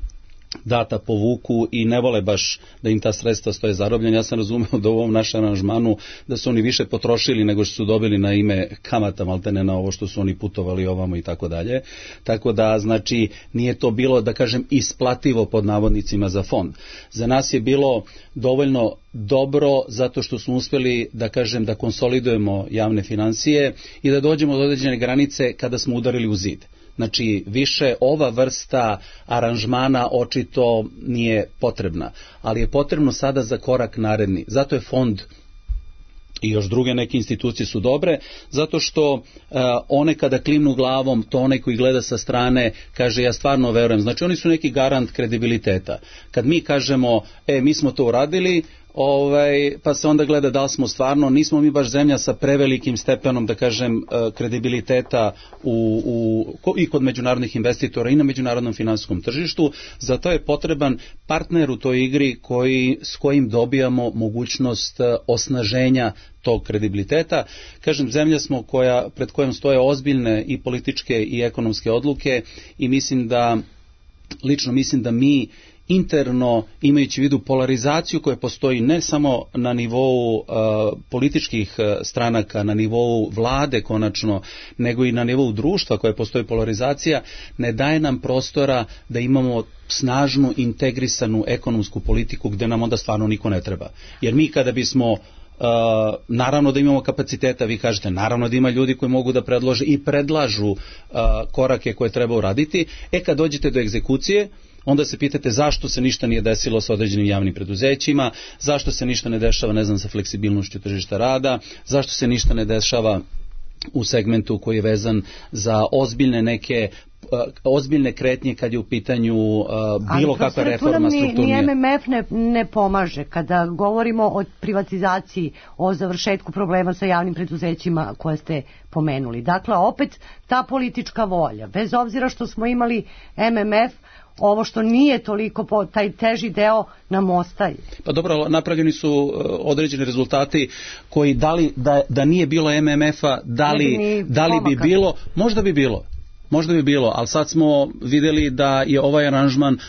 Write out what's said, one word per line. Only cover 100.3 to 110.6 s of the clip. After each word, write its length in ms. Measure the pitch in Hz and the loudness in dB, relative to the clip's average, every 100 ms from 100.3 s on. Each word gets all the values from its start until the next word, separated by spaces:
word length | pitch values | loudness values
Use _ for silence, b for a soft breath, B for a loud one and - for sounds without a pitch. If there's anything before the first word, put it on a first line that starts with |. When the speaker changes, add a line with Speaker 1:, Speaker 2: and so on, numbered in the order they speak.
| 156 139 101 104 | 0 0 0 -2
Speaker 1:
e, 60 | 98 B B - 127 117 120 - | -2 B B -8 0 2 2 0
korake 400 | - 131 123 123 | 0 2 0 -2
koje 180 | 104 117 | -2 -2
treba 240 | - 120 | 0 0
uraditi. 520 | 117 98 104 156 185 160 B B | 2 0 0 0 -2 -4 B B
E, 80 | 180 | -2
kad 160 | 185 143 | 0 0
dođete 340 | 160 143 147 | 0 0 0
do 100 | 127 | 0
egzekucije, 680 | 110 110 - 131 - 202 202 b b b | 0 -2 0 0 2 0 0 b b b
onda 200 | - 143 | 0 2
se 140 | 147 139 | 0 -2
pitate 320 | 143 143 135 | -2 -2 -2
zašto 380 | 113 147 139 135 | 0 2 0 -2
se 120 | - | -2
ništa 260 | 127 - 120 | 0 0 0
nije 140 | 113 | 2
desilo 400 | 107 110 - 113 | 2 0 0 -2
sa 120 | 104 | 0
određenim 340 | 107 107 101 104 | 0 0 2 2
javnim 280 | 98 98 | 2 0
preduzećima, 760 | 87 98 98 135 139 - 143 127 B B B | -2 -6 -2 0 0 0 0 0 B B B
zašto 300 | - 143 - | -2 -2 -2
se 160 | - 123 | -4 -2
ništa 220 | 123 117 | -4 -2
ne 100 | 110 | 0
dešava, 340 | 113 107 113 | 2 2 2
ne 120 | 107 | 0
znam, 140 | 104 101 | 0 -2
sa 100 | 101 | -4
fleksibilnošću 720 | 104 98 104 104 101 | -6 -6 -4 0 0